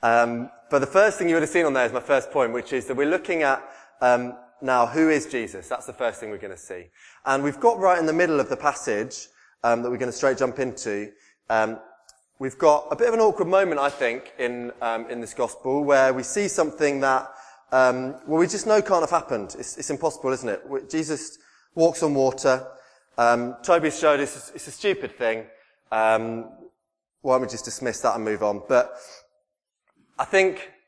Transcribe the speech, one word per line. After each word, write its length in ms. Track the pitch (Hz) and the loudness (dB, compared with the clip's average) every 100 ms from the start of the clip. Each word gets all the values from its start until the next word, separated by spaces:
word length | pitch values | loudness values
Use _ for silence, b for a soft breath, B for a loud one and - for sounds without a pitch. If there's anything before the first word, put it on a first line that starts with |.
Um, 480 | 120 117 117 120 123 - _ | 4 4 4 0 -8 -14 _
but 80 | 143 | 0
the 80 | 135 | 2
first 320 | 190 214 208 | 4 4 2
thing 80 | 175 | 0
you 80 | 165 | 2
would 80 | |
have 60 | 156 | 2
seen 160 | 175 160 | 2 2
on 80 | |
there 120 | 135 123 | 2 0
is 60 | |
my 80 | 123 | -2
first 320 | - 139 131 | 0 0 0
point, 220 | 147 120 | 0 0
which 180 | 120 117 | -2 -4
is 140 | 135 117 | -6 -4
that 100 | 127 | -2
we're 140 | 147 | 0
looking 340 | 175 - 175 | 0 -2 0
at, 180 | 147 135 - B B _ | 2 0 -4 B B _
um, 380 | 127 123 123 120 - _ | 2 2 0 -12 -20 _
now, 280 | 135 127 117 | 0 2 2
who 240 | 135 160 | 2 2
is 160 | 151 156 | 2 0
Jesus? 400 | 131 107 95 90 | -6 -6 -10 -10
That's 180 | 123 - | -10 -10
the 80 | |
first 260 | 117 120 104 | -6 -6 -4
thing 120 | 110 | -12
we're 80 | 101 | -12
gonna 180 | 101 92 | -12 -16
see. 280 | - 92 85 b b b - | -16 -16 -16 b b b -2
And 160 | 135 | 0
we've 160 | 143 139 | 0 2
got 180 | 233 220 | 2 4
right 220 | 190 180 | 2 4
in 80 | 160 | 2
the 60 | |
middle 260 | 156 175 151 | 2 2 2
of 100 | 131 | 0
the 80 | 135 | 0
passage, 680 | 147 - - 104 120 - - b b b | -2 -2 -4 -4 -4 -10 -18 b b b
um, 200 | 117 117 | 0 0
that 80 | 120 | -2
we're 60 | 123 | -4
gonna 140 | 127 | -6
straight 280 | 120 139 131 | -2 0 0
jump 180 | 131 123 | -2 -2
into, 540 | 131 107 117 101 104 - b b _ | -6 -6 -8 -6 -8 -14 b b _
um, 280 | 113 110 113 - _ _ _ _ _ | 0 0 -4 -16 _ _ _ _ _
we've 180 | 135 - | -10 2
got 300 | 160 147 - | 4 4 0
a 60 | 147 | -2
bit 120 | 160 | 0
of 60 | |
an 60 | 226 | 4
awkward 300 | 220 - 170 | 2 2 2
moment, 300 | 190 196 151 | 2 2 0
I 120 | 139 | -2
think, 420 | 139 127 120 - - | 0 -4 -4 -10 -6
in, 320 | 123 123 120 - | -6 -6 -10 -6
um, 260 | 120 113 117 | -6 -6 -6
in 100 | 123 | -10
this 140 | 113 - | -10 -4
gospel 480 | 117 - 131 135 | -6 -4 -4 -2
where 280 | 147 135 131 | 4 4 6
we 120 | 131 | 2
see 240 | 127 - 202 | -2 -2 -2
something 540 | - 156 147 151 139 | 0 -2 0 0 2
that, 300 | 135 131 - B B B _ | 2 2 0 B B B _
um, 440 | 131 131 127 131 143 - | 4 4 2 -4 -10 -4
well, 140 | 160 | 0
we 80 | 170 | 2
just 180 | 208 - | 0 2
know 160 | 214 | 2
can't 200 | 202 185 | 4 2
have 100 | 156 | 2
happened. 440 | 170 - 117 98 - | 0 -2 -6 -6 -12
It's, 180 | - - | -14 -12
it's 140 | 147 | -8
impossible, 400 | 143 165 - 135 | -4 -4 -4 -4
isn't 180 | 131 123 | -4 -4
it? 180 | 98 - | -6 -6
We, 120 | 139 131 | -10 -6
Jesus 480 | 160 151 151 - - b b b - | -6 -4 -6 -8 -18 b b b 2
walks 260 | 165 165 | 2 4
on 140 | 156 143 | 0 2
water. 520 | 135 131 143 131 131 B B B B - | 2 2 2 2 -2 B B B B 0
Um, 380 | 120 120 120 127 | 4 4 0 -8
Toby's 380 | - 170 156 147 | 2 2 2 2
showed 220 | 160 143 | 2 2
us 140 | 139 - | 0 -6
it's, 160 | - 160 | -16 -16
it's 120 | - | -16
a 20 | |
stupid 440 | - 208 196 131 - | -6 -2 -2 -4 -4
thing. 260 | 120 113 110 b b b _ | -2 -2 -6 b b b _
Um, 580 | 113 110 110 113 113 113 - - _ _ _ _ _ | 0 4 2 0 -8 -10 -18 -20 _ _ _ _ _
why 140 | 139 131 | 0 0
don't 80 | |
we 40 | 123 | 0
just 180 | 113 - | -8 -10
dismiss 360 | - 127 110 | -8 -6 -2
that 140 | 123 113 | -2 0
and 100 | 107 | -2
move 160 | 107 | -2
on? 220 | 104 101 - | -2 -2 0
But 240 | 127 123 B B B B _ _ _ _ _ _ _ _ - | 0 0 B B B B _ _ _ _ _ _ _ _ -8
I 80 | 135 | 0
think 460 | 196 190 - - _ | 2 2 0 -14 _